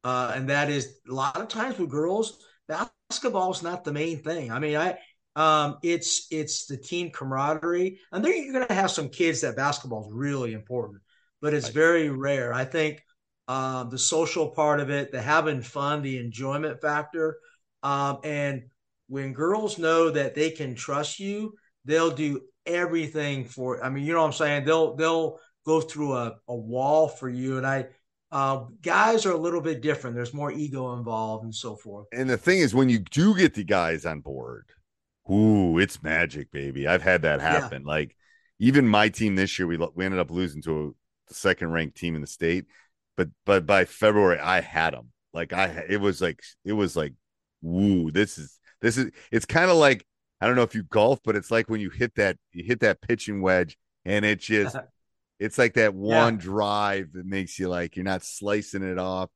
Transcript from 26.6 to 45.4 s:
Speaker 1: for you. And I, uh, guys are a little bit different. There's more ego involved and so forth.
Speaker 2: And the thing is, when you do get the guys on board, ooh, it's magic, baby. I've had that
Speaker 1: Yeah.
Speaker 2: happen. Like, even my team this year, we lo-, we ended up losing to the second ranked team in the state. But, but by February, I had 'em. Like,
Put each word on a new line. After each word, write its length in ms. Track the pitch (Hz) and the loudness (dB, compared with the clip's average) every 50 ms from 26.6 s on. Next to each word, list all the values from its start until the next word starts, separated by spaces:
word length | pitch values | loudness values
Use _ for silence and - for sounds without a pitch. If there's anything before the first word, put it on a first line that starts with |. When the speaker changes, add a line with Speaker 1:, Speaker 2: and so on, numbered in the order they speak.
| 107 110 120 127 131 143 151 156 160 151 | -8 -6 -4 -2 0 4 4 4 4 2
Speaker 1:
for 200 | - - 131 127 | 0 -8 -8 -8
you. 300 | 123 123 127 131 131 131 | -6 -6 -4 -4 -4 -2
And 80 | 131 | -2
I, 220 | 135 135 135 123 - - _ _ _ _ _ _ _ | -2 -2 -2 -4 -8 -14 _ _ _ _ _ _ _
uh, 360 | - 139 135 135 135 131 117 - - - | -4 -2 0 0 0 -2 -6 -12 -18 -8
guys 460 | - 170 175 190 208 220 226 220 208 | -4 0 4 4 4 6 4 4 2
are 60 | 196 | 2
a 40 | 175 | 0
little 240 | 160 160 175 170 170 | 0 0 0 -2 -2
bit 220 | 143 165 156 127 | -2 -2 -4 -2
different. 340 | 113 151 147 - - 127 117 | -2 -2 -2 -2 -4 -8 -6
There's 160 | 120 120 120 | -6 -6 -6
more 180 | 139 147 147 143 | -6 -6 -6 -6
ego 440 | - 147 151 147 131 135 127 127 123 | -4 -6 -6 -6 -6 -6 -6 -6 -8
involved 500 | 123 117 117 113 110 110 110 110 110 117 | -8 -8 -6 -4 -4 -4 -4 -6 -8 -8
and 100 | 113 110 | -10 -10
so 220 | - - 117 107 | -10 -10 -10 -12
forth. 300 | - - 107 98 101 104 _ | -12 -16 -16 -16 -16 -16 _
Speaker 2:
And 180 | - 120 131 131 | -6 -4 0 0
the 80 | 127 110 | 0 2
thing 220 | - 170 185 190 | 4 2 4 4
is, 140 | 165 123 95 | 4 4 4
when 140 | 127 135 127 | 4 6 6
you 120 | 120 110 | 4 2
do 360 | 95 - - 143 170 208 214 | 0 0 2 4 6 6 6
get 160 | 180 190 156 - | 6 4 4 4
the 100 | 107 101 | 0 0
guys 420 | 78 101 92 85 82 82 78 71 | 2 2 2 4 2 0 -2 -4
on 140 | 85 80 76 | -6 -8 -8
board, 460 | 67 76 69 65 60 60 62 55 - _ _ _ _ _ _ _ _ _ _ _ _ - | -10 -10 -10 -10 -10 -12 -14 -16 -18 _ _ _ _ _ _ _ _ _ _ _ _ 0
ooh, 480 | 95 104 107 110 107 101 95 87 80 85 | 2 6 6 6 6 6 6 4 4 4
it's 240 | 98 98 - - | 2 2 0 -8
magic, 480 | - 78 80 80 87 80 71 73 69 _ | -4 -2 0 0 0 -2 -4 -10 -12 _
baby. 360 | - 71 69 69 65 67 69 | -10 -8 -8 -8 -6 -4 0
I've 160 | 73 87 92 | 2 2 2
had 200 | - 95 90 87 | 4 4 2 4
that 180 | 78 80 76 69 | 4 2 0 2
Speaker 1:
Yeah. 20 | |
Speaker 2:
happen. 400 | 71 80 80 82 78 123 - 67 67 | 2 2 2 2 0 -2 -10 -10 -6
Like, 320 | 73 76 78 76 - _ _ _ _ _ _ _ _ _ _ | -4 -2 -2 -2 -4 _ _ _ _ _ _ _ _ _ _
even 280 | 104 123 135 143 131 113 | 2 4 6 6 6 6
my 200 | 104 104 107 110 | 6 6 4 4
team 240 | 95 - 113 107 98 | 2 0 0 0 2
this 240 | 92 95 95 - - | 2 0 0 0 -4
year, 80 | 92 | -2
we 100 | 85 85 | -2 0
lo-, 160 | 80 85 82 _ | -2 -2 -4 _
we 100 | 87 92 | -4 -4
ended 160 | 95 95 90 | -2 0 -2
up 100 | 87 76 | -2 -2
losing 320 | 82 90 92 85 71 76 | -2 -2 -2 -2 -4 -8
to 320 | 76 80 78 78 76 73 - _ _ _ _ _ _ _ | -6 -4 -4 -4 -4 -6 -10 _ _ _ _ _ _ _
the 60 | - | -16
second 380 | - - 98 92 - 90 82 | -2 0 0 0 2 0 -2
ranked 240 | 82 82 80 71 - | -2 -2 -2 -4 -6
team 180 | - - 85 80 | -8 -6 -6 -4
in 60 | 78 | -4
the 60 | 71 | -8
state. 400 | - - - - 82 85 92 - _ _ _ _ _ _ _ _ _ _ | -10 -8 -2 0 0 0 0 -4 _ _ _ _ _ _ _ _ _ _
But, 120 | - 117 - - _ _ | -4 -4 -4 -4 _ _
but 200 | - 101 95 82 | 4 4 4 6
by 180 | 76 101 95 90 | 4 4 4 4
February, 540 | - - - 107 107 104 104 101 92 87 76 | 2 0 2 4 4 6 8 6 6 4 4
I 220 | 73 85 92 90 | 2 2 2 0
had 340 | 82 - - 80 80 82 67 | 0 0 0 0 0 0 -2
'em. 180 | 64 60 60 _ _ _ _ _ | -6 -14 -20 _ _ _ _ _
Like, 180 | 82 | -8